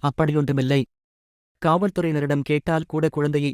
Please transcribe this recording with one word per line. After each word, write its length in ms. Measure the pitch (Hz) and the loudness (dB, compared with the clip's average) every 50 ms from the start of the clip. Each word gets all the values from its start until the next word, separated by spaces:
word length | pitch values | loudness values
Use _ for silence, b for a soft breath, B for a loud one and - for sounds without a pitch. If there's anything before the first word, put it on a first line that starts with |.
அப்படியொன்றுமில்லை. 760 | - 143 - - 160 151 147 151 143 131 139 139 127 131 143 139 123 - _ _ _ _ _ _ _ _ _ _ _ _ _ _ | -2 -2 0 0 0 2 2 0 0 0 0 0 0 2 2 0 0 -2 _ _ _ _ _ _ _ _ _ _ _ _ _ _
காவல்துறையினரிடம் 840 | - 160 160 180 202 202 - 180 170 165 151 147 143 139 147 143 139 - | 0 0 2 2 0 0 -2 -2 -2 0 0 0 0 0 0 -2 0 0
கேட்டால் 380 | 151 147 - - 160 160 160 | -2 -2 0 -2 -2 -2 -2
கூட 220 | - - 156 160 156 | -4 -2 -2 0 0
குழந்தையை 420 | - 151 147 147 147 143 143 143 | 0 0 -2 0 0 0 -2 -2